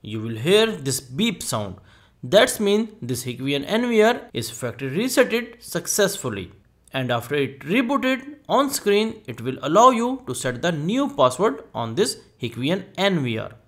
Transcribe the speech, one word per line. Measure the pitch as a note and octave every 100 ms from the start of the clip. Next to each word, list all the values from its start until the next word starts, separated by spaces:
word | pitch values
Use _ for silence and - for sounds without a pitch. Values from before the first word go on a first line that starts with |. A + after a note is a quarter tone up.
You | A2 A2
will | A2+ A2
hear | C#3+ G#3 A3+
this | F3+ C3+ C3
beep | - C3 A3+ F3
sound. | - A#2 G#2 F2+ _ _ _ _
That's | B2+ F#3+ B3+ -
mean | G3+ G#3 A3+ -
this | B2 B2+ B2+
Hikvian | A#2 C3+ C#3+ C#3+
N | G#3+ B3
V | A3+
R | G#3+ A#3+ -
is | - -
factory | - B2 - C3+ D3
resetted | B3 C#4 G#3+ A#3 A#3 -
successfully. | - F3 E3+ - G3 - B2+ G2 F#2+ - _ _ _
And | C3 B2+
after | A#2+ A2+ D3
it | C3 -
rebooted | C#3 A3+ A#3+ C#4 B3+ C4 C#4 D4+ -
on | G#3+ C#4
screen, | - G#3 G3+ A3 - -
it | A2+
will | A#2 B2+
allow | C#3 F3+ B3
you | A#3 A#3+ C4 -
to | -
set | C3 A#2+
the | E3+
new | D#3+ D#3 B3 C#4+ -
password | B2+ B2+ G#3+ C4+ -
on | A2+ A#2 A2+
this | A#3+ - - _
Hikvian | A#2+ A#2 C3+ F#3+ F3+ -
N | G3 F3
V | B2+ A2
R. | G2+ -